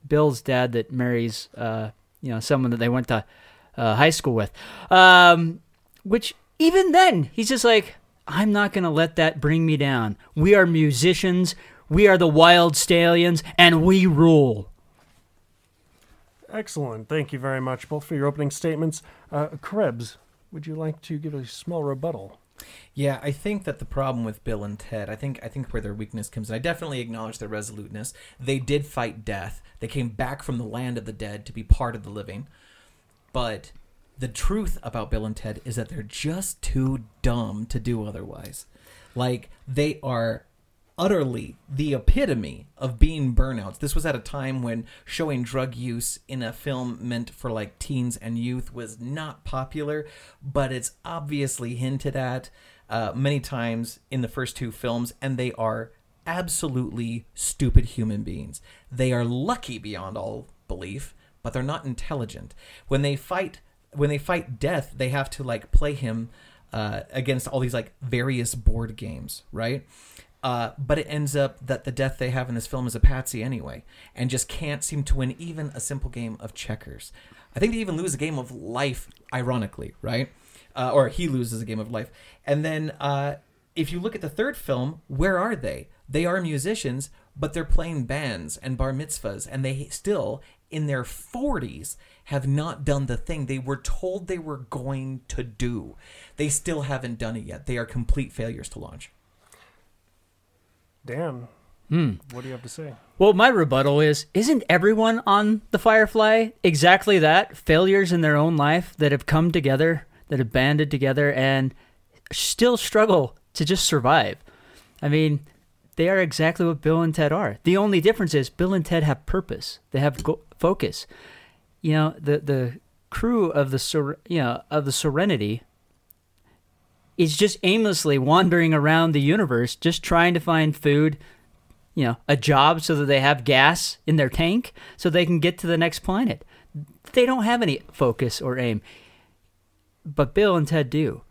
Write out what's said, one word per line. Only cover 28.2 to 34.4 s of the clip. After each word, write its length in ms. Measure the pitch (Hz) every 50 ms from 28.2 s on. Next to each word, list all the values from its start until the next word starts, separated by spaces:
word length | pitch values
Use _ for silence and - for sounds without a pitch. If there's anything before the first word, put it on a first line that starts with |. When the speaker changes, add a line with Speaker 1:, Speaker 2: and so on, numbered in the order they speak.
| - - - _
Speaker 3:
They 180 | 131 127 139 131
did 280 | 127 110 143 147 143
fight 380 | 143 - 131 120 113 - 110 107
death. 380 | - 104 98 87 104 - - - - _ -
They 60 | - 110
came 200 | - 139 123 117
back 340 | 107 104 127 123 139 139
from 160 | - - 127 120
the 60 | 120
land 340 | 107 110 120 127 123 120 117
of 60 | 107
the 80 | 113
dead 340 | 110 - 107 104 104 107 104
to 60 | -
be 100 | - 110
part 320 | 110 - - - 135 120 110
of 80 | 110
the 80 | 98 104
living. 380 | 101 104 98 - 95 101 139 143 _ _ _ _ _ _ _ _ _ _ _ _ _ _ _ _
But 400 | _ 131 123 117 107 95 - - - - - _ _ _ _ _ _ -
the 100 | 127 120
truth 500 | 110 -